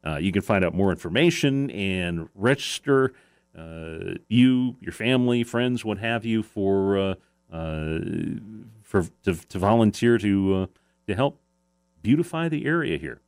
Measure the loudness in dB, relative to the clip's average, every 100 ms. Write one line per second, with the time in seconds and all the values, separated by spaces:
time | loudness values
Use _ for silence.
0 | -6 -4 0 -2 0 2 2 2 0 0
1 | -2 2 2 2 0 0 -4 -4 -4 -2
2 | -2 -4 -8 -2 0 0 -2 -8 0 2
3 | 2 -4 _ _ _ -18 -16 -12 -12 -10
4 | -8 -10 _ 4 6 4 0 -6 -12 -4
5 | 0 2 2 0 0 -2 -2 -2 -4 -4
6 | -2 -2 0 -2 -2 -2 2 2 2 2
7 | 0 -4 _ _ _ -10 -6 -4 -4 -4
8 | -4 -6 -6 -8 -12 -18 -20 -20 _ 0
9 | 0 _ -4 -4 -8 -2 2 6 4 4
10 | 2 4 4 2 2 0 -2 _ _ _
11 | -6 -2 -2 -4 _ _ _ _ _ _
12 | 2 2 2 -2 -2 -2 -2 -2 -2 -4
13 | -6 -14